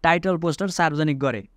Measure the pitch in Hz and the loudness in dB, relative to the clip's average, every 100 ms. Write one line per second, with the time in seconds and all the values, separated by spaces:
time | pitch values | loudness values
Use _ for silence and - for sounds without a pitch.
0 | 165 175 190 175 170 147 190 - 165 147 | 4 2 2 0 -2 -2 -4 0 0 2
1 | 156 139 135 110 98 | 0 0 -2 -4 -10